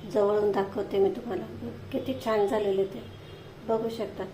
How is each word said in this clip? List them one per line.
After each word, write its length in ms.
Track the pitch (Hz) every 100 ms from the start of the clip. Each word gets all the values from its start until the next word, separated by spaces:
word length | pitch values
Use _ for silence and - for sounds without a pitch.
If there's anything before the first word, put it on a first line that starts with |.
| 208
जवळून 420 | 214 202 208 208
दाखवते 460 | 196 196 - 196 202
मी 120 | 196
तुम्हाला, 580 | - 233 220 220 - 233 220 -
किती 280 | 269 - 262
छान 220 | 233 220 202
झालेले 380 | 214 202 190
ते. 180 | 196 - - - - - - - -
बघू 200 | 220 226
शकता, 360 | 226 202 - 190